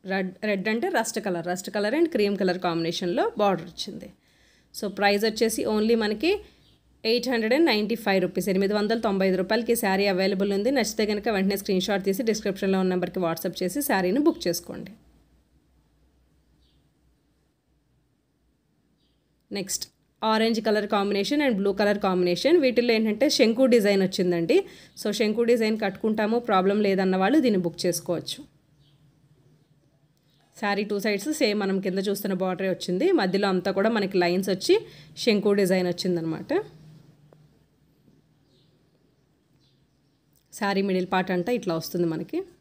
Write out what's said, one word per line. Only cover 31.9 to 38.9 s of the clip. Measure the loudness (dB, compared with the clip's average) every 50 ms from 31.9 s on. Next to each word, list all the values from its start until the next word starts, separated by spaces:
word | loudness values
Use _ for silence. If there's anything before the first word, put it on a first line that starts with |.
| -2 -2
చూస్తున్న | -2 -2 -4 -4 -2 -4 -2
బోర్డరే | -2 -2 -2 -2 -2 -2 -2
వచ్చింది. | -2 -4 -4 -4 -2 0 2 2
మధ్యలో | 2 2 2 2 0 0 0 2
అంతా | 0 0 0 0
కూడా | -2 0 0 0
మనకి | 0 0 -2 0 0 2
లైన్స్ | 2 2 2 0 0 -2
వచ్చి | -4 -4 2 2 2 2 2 -4 -20 -20 -20 -20 -14 -4
శంకు | 0 0 0 2 2 2 2 2
డిజైన్ | 2 2 2 2 2 0
వచ్చిందనమాట. | -2 -2 -2 -2 -2 -2 -2 -4 -6 -6 -6 -2 -2 -2 -2 -4 -14 -20 -20 -20 -20 -20 -20 -20 _ _ _ _ -20 _ _ _ _ _ _ _ _ _ _ _ _ _ _ _ _ _ _ _ _ _ _ _ _ _ _ _ _ _ _ _